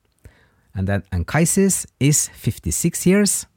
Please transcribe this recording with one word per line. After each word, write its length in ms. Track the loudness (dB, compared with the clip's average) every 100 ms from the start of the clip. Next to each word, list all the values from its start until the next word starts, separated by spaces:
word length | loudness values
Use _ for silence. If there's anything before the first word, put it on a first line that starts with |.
| _ _ -20 _ _ _ _
And 120 | -6 -2
then 160 | -4 -4
Anchises 760 | -6 -2 0 0 2 0 0 -8 -2
is 300 | 2 2 0
fifty-six 760 | -4 -6 -4 -6 -2 -4 0 2
years. 400 | 2 2 -2 -8